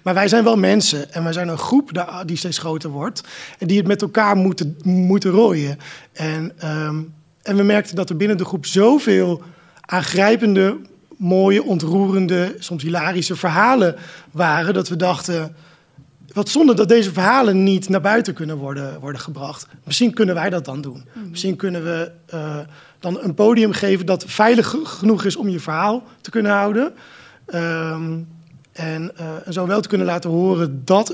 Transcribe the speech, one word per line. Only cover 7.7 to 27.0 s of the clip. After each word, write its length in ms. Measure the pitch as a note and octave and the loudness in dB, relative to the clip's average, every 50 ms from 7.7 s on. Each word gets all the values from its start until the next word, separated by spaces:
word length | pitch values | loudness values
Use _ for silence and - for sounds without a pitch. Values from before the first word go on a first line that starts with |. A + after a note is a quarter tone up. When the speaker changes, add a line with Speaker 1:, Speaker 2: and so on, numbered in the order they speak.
| G#3 G#3 G#3 - E3+ | 4 2 0 -2 -4
Speaker 1:
dat 140 | G3 F3+ F#3 | -6 -4 -4
er 60 | F3 | -2
binnen 220 | D3+ G3+ G#3 G#3+ F3 | -2 0 0 0 0
de 80 | F3+ | -2
groep 200 | - F#3+ F3 C#3 | -4 -6 -6 -6
zoveel 760 | - - F#3+ G3+ A#3 D4 C#4+ - A3+ G3 F#3+ F#3 F3+ E3+ D3 - F3 E3 _ _ _ _ _ | -2 2 4 6 6 6 4 4 2 2 2 2 0 -2 -4 -8 -14 -20 _ _ _ _ _
aangrijpende, 960 | - - F3+ F#3 D3 - - F#3 G3 G#3 A#3 G3 A#3 G#3 G3 F#3+ F#3+ F#3+ E3+ - - - _ _ _ _ - - | -10 -4 -4 -2 -2 -2 0 2 4 4 4 4 4 2 4 4 2 2 0 -4 -10 -18 _ _ _ _ -12 -6
mooie, 460 | F#3+ F3 F#3 F#3+ F#3+ G3 G3+ G#3 - | -2 0 2 4 4 4 4 2 2
ontroerende, 920 | C#4 F#3+ D#3+ D#3 D#3 E3+ G3 G3 F#3+ F#3+ G3 F#3+ E3+ F#3 F3 F3+ G3 - - | 0 -2 -2 0 0 0 0 2 2 0 0 0 0 0 0 -2 -2 -6 -10
soms 240 | - - F3 D3+ C3+ | -12 -10 -10 -8 -6
hilarische 520 | E3 E3+ E3+ D#3 F3+ F#3 F3+ D#3+ - F3+ | -4 -4 -4 -4 -2 -2 -4 -4 -4 -4
verhalen 600 | D3 F#3+ F3 D#3 F#3 G#3+ B3 C4+ B3 F#3+ E3+ D#3+ - - - - - - - | -4 -2 0 2 4 4 4 4 4 4 2 0 -4 -10 -20 -20 -20 -20 -10
waren, 420 | - D3+ F3 D#3+ D3+ E3 E3 - F3 | -4 -2 0 0 0 0 0 0 0
dat 160 | F#3+ F3 - | -2 -2 -4
we 60 | F3 | -4
dachten: 600 | D#3+ F3+ F3+ E3 D3 - F3+ F3 E3 D#3 D#3+ D#3+ - - - _ _ _ _ _ - - _ _ _ - - - | -2 0 0 -2 -2 -4 -6 -4 -6 -6 -8 -12 -18 -20 -20 _ _ _ _ _ -20 -20 _ _ _ -20 -8 -6
"Wat 160 | G#3 G3+ - | -4 -2 0
zonde 240 | - D4 E4 C4+ A#3 | 4 6 6 6 6
dat 160 | F#3 G#3+ E3+ | 6 6 6
deze 240 | A#3 A#3 G3+ F#3+ E3 | 6 6 4 2 0
verhalen 500 | F#3+ F3+ G3+ B3 C4+ B3+ G#3 F#3+ F#3+ F#3+ | 0 2 4 4 4 4 4 4 4 4
niet 260 | G3 F#3+ F#3 F#3+ F#3+ | 4 2 2 0 0
naar 120 | F#3+ F#3+ | 0 0
buiten 320 | D3+ G3 G#3+ A#3 A3+ G3 E3 | 2 2 2 2 0 -2 -4
kunnen 240 | - D#3+ D3+ D#3 C#3+ | -8 -8 -8 -8 -8
worden, 420 | C#3 C3+ C#3 C#3 C#3 C3+ D3+ D3+ | -8 -8 -8 -8 -10 -10 -12 -12
worden 220 | C3+ C#3+ C#3+ B2+ | -12 -12 -12 -12
gebracht. 460 | - - C#3+ C#3 C#3 C3+ A#2 - - - - - - | -12 -12 -12 -12 -12 -12 -12 -14 -18 -20 -20 -20 -10
Misschien 300 | D3+ C#3+ - B3 A3+ - | -6 -2 0 2 2 2
kunnen 220 | - A3 F#3 F3 | 2 0 0 0
wij 140 | E3 D#3+ G3+ | -2 -2 -2
dat 160 | F3+ E3+ C#3 | -2 -4 -6
dan 160 | C3+ C3 D3 | -6 -10 -10
doen. 220 | C#3+ C#3 B2 C#3 - - - | -10 -12 -14 -16 -18 -20 -18
Speaker 2:
Mhm. 160 | A3+ G#3 F3+ | -16 -16 -12
Speaker 1:
Misschien 260 | E3 E3+ - F#3+ F3+ | -10 -6 -6 -6 -4
kunnen 280 | - G3 F#3+ F3+ F3 D#3+ | -4 -4 -6 -6 -6 -6
we, 280 | E3+ E3 E3 E3+ E3+ - - _ | -6 -6 -6 -6 -8 -12 -18 _
eh, 320 | _ E3+ D#3+ D3+ D3+ D3 D3 D3 - - - - - _ _ | _ -10 -10 -8 -8 -8 -10 -12 -14 -18 -20 -20 -20 _ _
dan 200 | - F3 F#3 B3+ | -8 -8 -6 -6
een 120 | A3 F#3+ D3 | -6 -4 0
podium 380 | - G#3 A3 A#3+ A#3 A3 G#3 | 2 4 4 6 4 4 2
geven 340 | F#3 - G3+ G3 G3 F3+ - | 0 0 0 0 0 0 0
dat 180 | F#3 F#3 F3+ - - | -2 -2 -2 -4 -4
veilig 400 | - - G#3+ A3+ A#3+ A#3 - - | 0 2 4 4 6 4 2 0
ge-, 160 | - D4+ D#4 | -2 -6 -6
genoeg 400 | - - - G3 A3 A3 F3 F#3+ | -8 -6 0 2 2 2 2 2
is 100 | G3 F3+ | -2 -2
om 140 | - A3 G3 | -2 -4 -4
je 100 | F3+ D#3+ | -4 -4
verhaal 440 | - E3+ D#3 D#3+ F#3+ G#3 A3+ B3 B3+ - - _ | -6 -4 -2 -2 0 0 -2 -2 -6 -10 -20 _
te 80 | - - | -12 -6
kunnen 220 | - A3+ G#3 G#3 | -4 -2 0 2
houden." 420 | G3+ G3+ G3+ G#3 G#3 A3+ C#4 F4 - - | 2 2 2 0 0 0 -2 -2 -4 -10